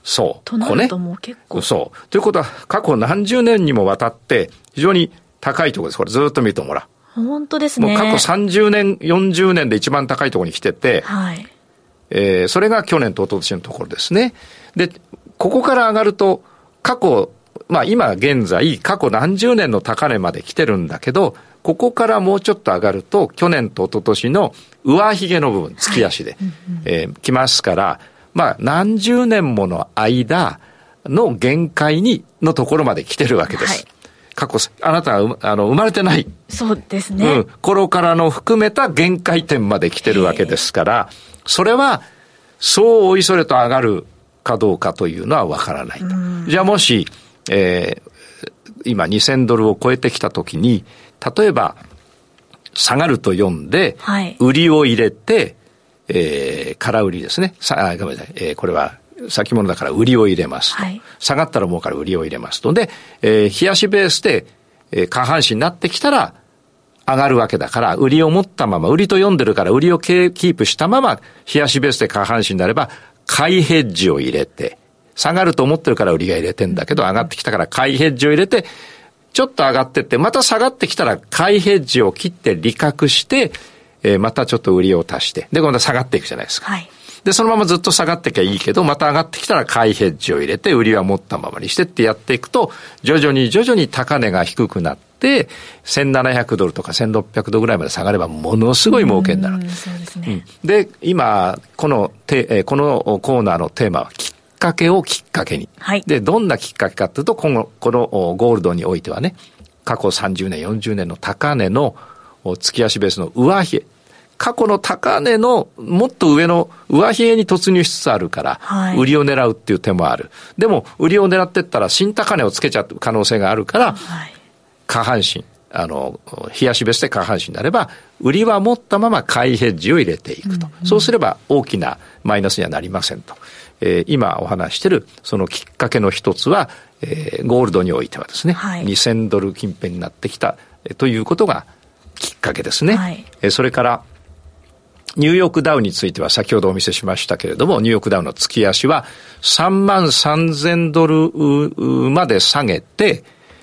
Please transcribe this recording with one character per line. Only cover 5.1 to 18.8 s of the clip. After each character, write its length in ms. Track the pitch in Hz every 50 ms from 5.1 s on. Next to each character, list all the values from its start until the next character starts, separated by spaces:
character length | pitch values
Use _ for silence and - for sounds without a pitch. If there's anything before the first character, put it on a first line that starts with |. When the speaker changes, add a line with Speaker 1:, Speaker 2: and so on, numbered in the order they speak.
| - - _ _ _ _
Speaker 1:
高 260 | - 139 - - 165 147
い 40 |
と 80 | - 190
こ 60 | 170
ろ 40 | 151
で 40 | -
す。 40 | -
こ 60 | -
れ 80 | -
ず 100 | 107 127
っ 100 | 147 147
と 100 | - 139
見 60 | 120 107
る 60 | -
と 100 | - 71
ほ 100 | 69 71
ら。 160 | 67 - _ _ _ _ _ -
Speaker 2:
本 340 | 233 226 247 285 302 302 285
当 120 | 311 302
で 100 | 302 294
す 100 | - 247
ね。 80 | 220 208
Speaker 1:
も 60 | 208
う 40 | 208
過 140 | 208 214
去 60 | 220 -
三 280 | - - 175 196 208 196
十 220 | 175 208 214 208
年、 280 | 208 208 202 196 190 -
四 300 | - 160 170 185 190 190
十 220 | 170 165 190 185 180
年 160 | 165 143 120
で 60 | 110
一 140 | 104 - -
番 180 | 139 143 135 123
高 180 | 135 - 139
い 60 | 131
と 80 | - 90
こ 40 | 90
ろ 40 | 85
に 60 | -
来 60 | -
て 140 | - 101 -
て、 280 | - - 131 113 78
Speaker 2:
は 320 | - - 202 196 185 180 170
い。 120 | 165 - - _ _ _ _ _ _ _ _ _ _ _ -
Speaker 1:
え 320 | - - 101 98 95 90 90
ー、 20 | 92
そ 120 | - 180
れ 100 | 196 214
が 140 | 226 214 175
去 160 | - 175 156
年 140 | 127 107 87
と 100 | - 95
一 60 | -
昨 100 | 104 95
年 140 | - - 101
の 60 | 87
と 100 | - -
こ 120 | - - -
ろ 60 | -
で 100 | - -
す 140 | - - 175
ね。 200 | 202 247 247 - - - - - - - - -
で、 160 | 170 180 175 - - _ _ - - _ - - -
こ 120 | - 190
こ 120 | 247 262
か 140 | 240 285 262
ら 120 | 254 233 220
上 60 | 214
が 100 | 220 220
る 100 | 208 196
と、 300 | - 202 196 180 - - _ _ _ _ _ _ _ -
過 140 | - 254 247
去、 300 | - 175 127 101 - - - _ _ _ - - - -
ま 120 | 170 151
あ 40 | 143
今 260 | 165 220 240 185 117
現 340 | 95 95 120 143 139 127 107
在、 340 | 85 90 87 131 165 127
過 180 | -